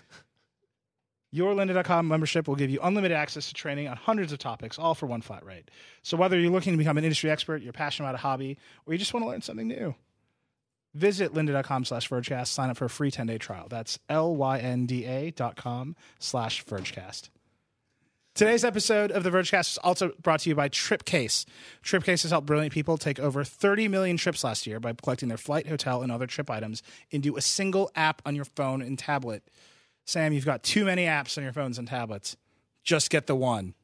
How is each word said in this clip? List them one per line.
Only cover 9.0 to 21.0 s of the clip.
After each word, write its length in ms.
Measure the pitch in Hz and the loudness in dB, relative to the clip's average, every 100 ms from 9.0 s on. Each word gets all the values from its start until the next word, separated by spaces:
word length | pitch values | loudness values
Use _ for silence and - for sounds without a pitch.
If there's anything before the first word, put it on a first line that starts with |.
| 208 | -2
want 100 | 240 | -2
to 40 | 226 | -4
learn 100 | 233 | -6
something 260 | - 220 226 | -8 -6 -6
new, 260 | 240 196 131 _ _ _ _ _ _ _ _ _ | -4 -6 -8 _ _ _ _ _ _ _ _ _
visit 380 | 147 196 196 180 | 0 2 2 0
lynda 180 | 156 156 | 2 2
dot 120 | 139 | 2
com 200 | 135 131 | 0 0
slash 240 | 131 117 - | 0 -4 -2
vergecast, 400 | 127 120 131 123 | -2 -2 -4 -4
sign 200 | - 131 | -2 -2
up 60 | 120 | -2
for 80 | 127 | -4
a 40 | |
free 200 | - 147 | 0 -2
ten-day 280 | - 117 113 | 0 -4 -4
trial. 300 | - 95 - | -6 -10 -10
That's 300 | 117 113 - - | -10 -8 -8 -2
L 240 | 151 165 156 | 2 2 2
Y 220 | 135 135 | 0 0
N 260 | 127 123 123 | 0 0 0
D 180 | 127 120 | -2 -2
A 240 | 131 156 | -4 -4
dot 260 | 160 123 - | -4 -4 -4
com 400 | 123 123 131 170 - - | -8 -6 -8 -12 -18 -12
slash 440 | - 127 113 - | -4 -2 -2 -4
vergecast. 680 | - 101 92 - 92 - - _ _ _ _ _ _ _ _ _ _ | -6 -6 -6 -10 -12 -14 -16 _ _ _ _ _ _ _ _ _ _
Today's 300 | - 214 240 | 4 4 6
episode 460 | 240 214 - 208 208 | 2 0 2 2 2
of 140 | 202 | 0
The 60 | 180 | 2
Vergecast 420 | 180 175 196 170 | 2 4 2 2
is 60 | - | 0
also 340 | 180 180 180 - | 0 2 0 0
brought 160 | - 156 | 2 2
to 80 | 175 | 2
you 60 | |
by 140 | 151 143 | 2 2
Tripcase. 760 | - - - | 0 0 0